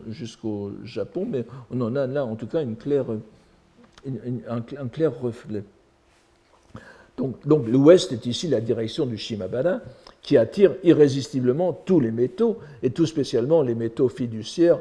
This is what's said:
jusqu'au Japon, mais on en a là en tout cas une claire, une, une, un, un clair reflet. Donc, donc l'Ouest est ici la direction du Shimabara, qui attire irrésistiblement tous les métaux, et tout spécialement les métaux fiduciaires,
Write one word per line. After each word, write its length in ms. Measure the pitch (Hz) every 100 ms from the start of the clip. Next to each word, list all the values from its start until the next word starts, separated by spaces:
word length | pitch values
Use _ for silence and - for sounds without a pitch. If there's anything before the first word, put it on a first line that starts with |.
| -
jusqu'au 640 | 113 113 - 110 104 101 101 110
Japon, 420 | 113 101 175 214
mais 160 | 143 113 139 -
on 120 | 127
en 140 | 117 135
a 100 | 127
là 180 | 139 127
en 100 | 113
tout 120 | 117
cas 140 | 165
une 160 | 131 110
claire, 300 | 143 143 123 110 - _ _ _ _ _ _ - 139
une, 140 | 127 123
une, 160 | 123 110
un, 160 | 117 117 139
un 100 | 127
clair 320 | 147 160 139
reflet. 440 | 123 113 - 104 98 _ _ _ _ _ _ _ _ _ _ - - - _ -
Donc, 280 | 143 110 143
donc 220 | 151 113
l'Ouest 460 | 127 143 180 -
est 120 | 120 127
ici 220 | 117 175
la 140 | 117
direction 440 | 113 113 113 - 135
du 120 | 107
Shimabara, 640 | - 110 92 117 156 233 - - - _
qui 160 | - 143
attire 380 | - 190 190 127 196
irrésistiblement 880 | 202 147 135 127 135 123 139 180
tous 260 | - - 180
les 120 | 113
métaux, 460 | 113 127 - 233 202 - -
et 100 | 131
tout 140 | 143 160
spécialement 560 | 156 127 123 123 165
les 140 | 131 117
métaux 320 | 117 - 127
fiduciaires, 720 | - 120 110 107 - 170 139